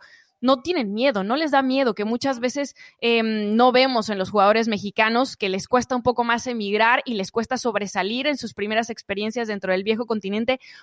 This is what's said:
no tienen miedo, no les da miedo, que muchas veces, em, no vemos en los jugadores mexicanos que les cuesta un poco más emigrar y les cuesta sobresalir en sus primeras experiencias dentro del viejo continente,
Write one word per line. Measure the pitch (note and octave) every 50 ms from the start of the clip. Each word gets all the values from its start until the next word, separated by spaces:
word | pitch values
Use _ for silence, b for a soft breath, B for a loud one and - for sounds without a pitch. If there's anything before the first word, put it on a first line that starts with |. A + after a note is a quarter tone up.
| b b b b b b b -
no | - B3+ C4+ B3+ C4+
tienen | E4 F4+ E4 A#3 G3 G3+
miedo, | A3 B3+ C#4+ A3+ G3+ F#3+
no | G3+ A#3+
les | D4+ E4 D4
da | C4+ C#4 C4+
miedo, | C4 C4 C4+ C4+ A#3+ F#3+
que | - G#3
muchas | A3 A#3 A#3+ - C#4 C4+ A#3
veces, | A#3+ B3+ - C#4+ C#4+ C4 - B B B B B
em, | - A#3 A#3 A#3 A3 A3 A3 G#3+ G#3 G#3 G#3+
no | A3+ B3 B3+ A#3
vemos | B3+ C4 C4 B3+ A3+ G#3 -
en | G#3+ F#3+
los | F#3 F#3+
jugadores | G3 G#3 F#3+ G3+ G#3+ A3+ A3+ A3+
mexicanos | G#3+ F#3 F#3+ G3+ - - A3 A3 A3+ A#3 C4+ C4 -
que | - - G3
les | F#3+ G3 -
cuesta | - B3 B3 A#3+ - C4
un | B3 A3+
poco | B3 A#3+ A#3+ A#3+
más | A#3 A#3 A#3 -
emigrar | B3+ A#3+ A3+ G#3 G3 G3+ G#3+ A3 A3+ B3 C#4 -
y | B3+ A#3
les | G3+ F#3+ - -
cuesta | A3+ A3+ - C4 B3
sobresalir | - A#3+ G3+ G3+ G3+ F#3+ - G3+ F3+ G3+ A#3 B3+ C4+ D4+
en | D4
sus | - - G#3 -
primeras | - G3+ G#3 A3 A3 A#3 -
experiencias | A3 - - - G3+ G3 G#3 A3 G#3+ B3 A#3 G#3+
dentro | G#3 G3 - F#3 F#3
del | F#3 G3
viejo | G#3+ A3 A3 B3
continente, | A3 A3+ G#3+ - F#3+ G3+ G#3+ A#3 A#3+ C4 B3+ B B B B